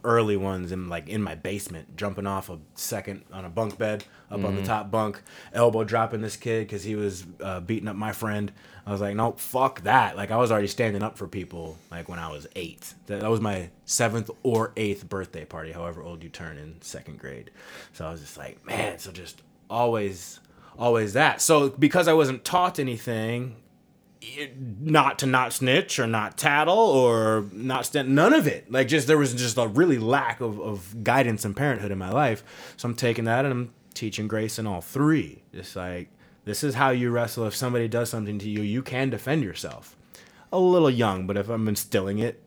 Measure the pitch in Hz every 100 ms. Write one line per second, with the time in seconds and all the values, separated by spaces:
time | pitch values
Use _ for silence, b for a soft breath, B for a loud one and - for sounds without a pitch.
0 | 117 117 107 101 95 92 87 92 90 85
1 | 76 107 98 80 87 101 - 82 73 80
2 | 104 95 98 98 92 85 76 - - 104
3 | 98 98 - 92 90 87 107 101 107 107
4 | - b b 101 101 98 98 110 101 110
5 | 107 101 B B B 110 120 110 104 113
6 | 113 110 110 - 120 113 104 104 101 107
7 | 101 92 87 85 95 92 87 110 107 98
8 | 107 101 110 104 101 - B B - 101
9 | 101 104 113 - - 127 131 - 90 127
10 | 104 92 101 110 120 110 101 - 113 101
11 | 107 - 90 101 85 87 82 82 - 85
12 | 82 87 82 73 76 92 82 - - -
13 | - 101 107 113 110 95 87 - - -
14 | 117 113 98 - 131 113 110 - 104 98
15 | - 98 90 85 76 82 80 85 85 82
16 | 82 85 82 - 85 76 76 82 - 65
17 | - 73 65 64 - B B B B -
18 | 80 82 71 - 69 - - - 104 87
19 | 95 87 85 - _ _ - 113 120 113
20 | 101 92 - - _ B B B 120 117
21 | 107 110 151 - - 156 139 135 143 180
22 | 165 160 139 127 - 180 180 175 131 117
23 | - 110 110 120 127 113 _ _ _ _
24 | _ _ 113 139 139 131 127 101 151 156
25 | 135 - 135 127 123 - 127 143 135 -
26 | 117 110 104 - 156 147 156 208 220 135
27 | 123 113 110 110 101 95 127 131 120 147
28 | 131 139 190 311 151 123 - 127 123 151
29 | 127 156 139 123 123 110 117 110 175 127
30 | 110 139 123 117 120 104 104 101 90 113
31 | 110 127 120 110 104 98 143 113 101 95
32 | 92 - 139 107 - B B B 120 113
33 | 123 113 113 120 139 123 120 _ _ -
34 | 110 101 107 110 110 - 110 90 - 135
35 | 151 156 80 - _ - 92 95 90 90
36 | 87 _ b b - 101 147 120 135 127
37 | 123 120 117 - 110 - 127 120 117 117
38 | 117 117 104 104 104 104 104 117 131 127
39 | 135 113 - 156 107 82 80 57 - -
40 | B B B B B 190 185 180 151 120
41 | 110 92 92 101 101 113 110 101 - 107
42 | 95 104 117 -